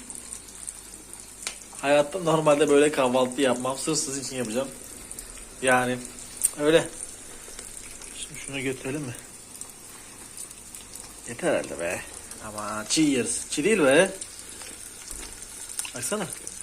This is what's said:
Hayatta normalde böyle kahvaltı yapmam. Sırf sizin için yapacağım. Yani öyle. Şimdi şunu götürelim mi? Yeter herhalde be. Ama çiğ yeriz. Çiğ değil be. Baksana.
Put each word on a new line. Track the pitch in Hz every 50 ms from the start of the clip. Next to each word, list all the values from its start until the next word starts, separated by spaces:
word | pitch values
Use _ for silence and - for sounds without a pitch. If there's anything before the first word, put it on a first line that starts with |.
| - - - - - - - - - - - - - - - - - - - - - - - - - - - - - - - - - - - -
Hayatta | - 139 147 147 143 147 - 190
normalde | 175 160 160 160 151 151 147 143 156 143
böyle | 143 143 147 151
kahvaltı | 147 143 131 123 123 131 131 123 123 147
yapmam. | 139 127 120 123 127 131 135 -
Sırf | - 165 156 -
sizin | - 139 135 139 127
için | 123 131
yapacağım. | 131 117 107 107 127 139 139 - - - - - - - - - - - - - - - - - -
Yani | 131 131 127 123 123 123 127 123 - - - - - - - - - - - 151
öyle. | 147 151 160 160 - - - - - - - - - - - - - - - - - - - - - - - - - - -
Şimdi | - - - 156 -
şunu | - - 139 139
götürelim | 127 135 131 - - 131 139 156
mi? | 147 123 120 - - - - - - - - - - - - - - - - - - - - - - - - - - - - - - - - - - - - - - - - - - 120
Yeter | 117 - 180 160
herhalde | 120 82 73 71 73 71
be. | 85 87 95 113 - - - - - - - - -
Ama | 110 104 104 104 104 107 107 107 -
çiğ | - 160
yeriz. | 156 147 135 123 113 - - - - -
Çiğ | - 156 143
değil | 196 226 190
be. | 151 131 135 160 190 190 - - - - - - - - - - - - - - - - - - - - - - - - - - - - - - - - - - - - -
Baksana. | 123 - - 202 214 190 127 - - - - - -